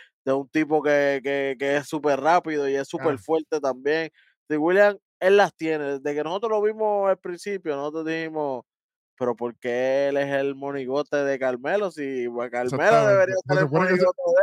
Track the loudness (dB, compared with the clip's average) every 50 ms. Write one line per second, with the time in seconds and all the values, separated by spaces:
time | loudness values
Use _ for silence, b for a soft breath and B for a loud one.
0 | B B B _ -4 -2 -2 -2 -2 -2 0 0 0 2 2 0 2 2 2 2
1 | 2 2 0 -2 -2 -2 -2 -2 -2 -2 -4 -2 -2 0 0 0 -2 -4 -6 -2
2 | 0 0 0 2 2 2 2 2 2 0 -4 -2 -2 -2 -2 -2 -4 -4 -6 -4
3 | -2 -2 -2 -2 -2 -2 -2 -2 -2 -2 -4 -2 -2 -2 -2 -2 -2 -2 0 0
4 | -2 -6 b b b b b b _ -4 -2 0 2 2 4 6 6 4 4 0
5 | _ _ _ -2 2 4 6 6 4 4 0 -4 -4 -4 -2 -2 -2 -4 -6 -4
6 | -4 -4 -4 -2 -4 -4 -4 -4 -2 -2 0 0 0 -2 -2 -2 -2 -2 0 0
7 | 0 0 0 -2 -4 -12 -12 -10 -8 -8 -8 -8 -6 -6 -6 -4 -4 -6 -6 -6
8 | -6 -4 -4 -4 -6 -6 -6 -4 -4 -4 -4 -8 -10 _ _ _ _ _ _ _
9 | _ _ _ -4 -4 -4 -2 -2 -6 -8 -8 _ -6 -4 -2 0 0 0 0 0
10 | 0 0 0 -2 -2 0 -2 -2 -2 -2 -4 -6 -8 -8 -8 -6 -6 -4 -2 -4
11 | -2 -2 -2 -2 0 0 -2 -2 -2 -2 -2 -2 -4 -2 -2 -2 -2 -2 -6 -6
12 | -8 -6 -4 -4 -4 -4 -4 -6 -6 -6 -4 -4 -4 -2 -2 2 4 6 6 6
13 | 6 6 6 4 4 2 2 -2 -2 0 0 0 2 2 2 2 2 2 2 4
14 | 2 2 2 0 0 2 4 4